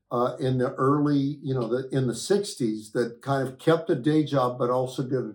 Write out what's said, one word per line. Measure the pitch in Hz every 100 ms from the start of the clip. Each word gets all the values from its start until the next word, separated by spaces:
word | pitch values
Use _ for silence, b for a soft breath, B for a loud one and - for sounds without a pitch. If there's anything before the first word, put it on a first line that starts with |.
| _
uh, | 120 156 -
in | 131 131
the | 127 -
early, | 131 147 147 143
you | 139 151 -
know, | 131 113
the, | 123 131 139
in | 127
the | 113
sixties | - 202 202 - 117 107 -
that | 131 117 -
kind | - 139 131
of | -
kept | - 165 165
a | 160
day | 123 156
job, | 143 139 123 127
but | 127
also | 127 127 -
did | 120 131
a | 107